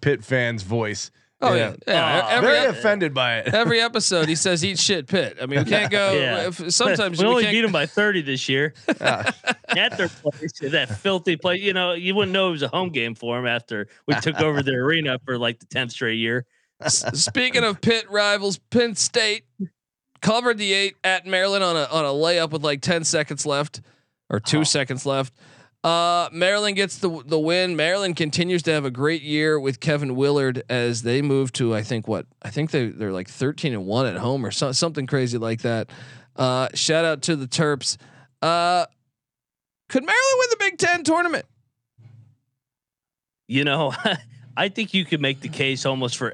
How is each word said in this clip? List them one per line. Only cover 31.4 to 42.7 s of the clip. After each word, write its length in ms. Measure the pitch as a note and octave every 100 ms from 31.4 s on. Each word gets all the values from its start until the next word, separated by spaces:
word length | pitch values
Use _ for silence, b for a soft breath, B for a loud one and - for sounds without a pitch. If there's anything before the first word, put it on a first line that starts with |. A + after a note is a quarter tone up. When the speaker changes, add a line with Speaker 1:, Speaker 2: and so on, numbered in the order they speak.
| C3
Speaker 2:
to, 200 | - A#2+
I 80 | A2
think, 240 | G#2 A#2 G#2+
what? 200 | G2 - _
I 80 | G#2+
think 220 | C#3+ D#3
they, 160 | D3+ A2+
they're, 240 | - G#2
like, 160 | F#2 F#2
thirteen 440 | - C3 D#3 D#3
and 140 | A2 F#2+
one 180 | A2+
at 120 | B2+ F2+
home 280 | A#2+ C#3
or 60 | G#2+
so-, 220 | - C#3
something 340 | B2+ E3+ D3 C3
crazy 320 | C#3 B2 A#2+
like 240 | A2+ A2+
that. 260 | B2 A2+ - B B B B -
Uh, 320 | C3 B2+ C3
shout 300 | - - D#3+ E3
out 160 | D3+
to 140 | - D#3
the 100 | C3
Terps. 500 | - D3+ C#3 - - b b b -
Uh, 420 | D#3+ E3+ F3 F3+ E3 _ _ _ _ _ _ _ _ _ -
could 160 | C4
Maryland 320 | D#4 A4+ C5+ B4+
win 100 | B4
the 60 | A4
Big 200 | G4 F4+
Ten 260 | E4+ F4
tournament? 420 | D4 D#4+ F4 D#4 - _ _ _ _ _ - - - _ _ _ _